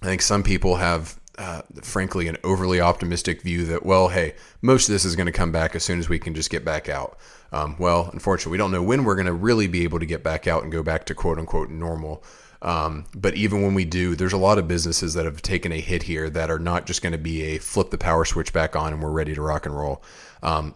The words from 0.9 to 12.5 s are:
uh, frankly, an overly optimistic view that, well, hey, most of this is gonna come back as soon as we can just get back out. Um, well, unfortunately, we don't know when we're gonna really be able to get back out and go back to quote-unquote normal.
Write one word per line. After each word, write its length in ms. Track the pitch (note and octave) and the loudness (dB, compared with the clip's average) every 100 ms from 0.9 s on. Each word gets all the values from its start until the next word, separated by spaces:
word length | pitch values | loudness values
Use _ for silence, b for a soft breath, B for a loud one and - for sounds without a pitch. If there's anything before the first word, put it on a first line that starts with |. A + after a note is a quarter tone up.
| E2+ D#2+ - - - | 2 -2 -12 -18 -14
uh, 240 | F#2 E2 - - | -10 -10 -12 -16
frankly, 460 | - - F#2 F#2 E2+ | -6 -2 -2 0 -2
an 100 | D#2+ | -2
overly 360 | E2+ F#2+ F#2 F2+ | 0 0 2 4
optimistic 640 | F2 F2 F2 F2 - E2 | 4 4 0 -2 -2 -4
view 240 | F2+ E2+ E2 | -2 -2 0
that, 200 | E2 - | -2 4
well, 220 | F#2+ F#2 | 6 6
hey, 260 | F#2 D#2+ - B B | 4 -2 -4 B B
most 260 | A#2 C3 - | 4 6 6
of 60 | |
this 100 | G2+ | 2
is 120 | F#2 E2+ | 2 0
gonna 180 | F2 | 0
come 180 | E2+ E2+ | 2 2
back 240 | D#2+ D#2+ E2+ | 2 0 -2
as 80 | |
soon 160 | - F2 | -2 -2
as 80 | E2 | 0
we 120 | E2 | -2
can 140 | - | -2
just 160 | D#2 D#2 | -4 -4
get 140 | E2 | -4
back 240 | D#2+ D#2 - | -2 -4 -4
out. 300 | C#2+ C2 - B B B | -6 -6 -12 B B B
Um, 240 | - D2+ D#2 | -4 -4 0
well, 320 | F2+ E2+ E2+ | 2 2 2
unfortunately, 400 | - - F#2 - | -2 0 0 0
we 60 | F2+ | 0
don't 140 | G2+ | 0
know 120 | F#2 | 2
when 200 | F#2 C3 | 2 2
we're 120 | A#2+ F#2+ | 4 2
gonna 180 | F#2 | 2
really 340 | F2 G#2+ A#2 G2+ | 2 2 4 4
be 160 | F2 | 2
able 160 | E2+ E2 | 0 0
to 60 | D#2+ | -2
get 180 | D#2+ | -2
back 240 | D#2+ D#2+ - | -2 -2 0
out 160 | E2 | 0
and 80 | D#2+ | 0
go 100 | E2 | -4
back 240 | D#2+ D#2+ - | -2 -2 -4
to 80 | |
quote-unquote 560 | - F2+ D#2+ D#2+ D#2+ D2+ | -4 -2 -2 -2 -2 -2
normal. 540 | D#2+ E2+ D#2+ D#2 D2+ B B B | -6 -6 -6 -6 -10 B B B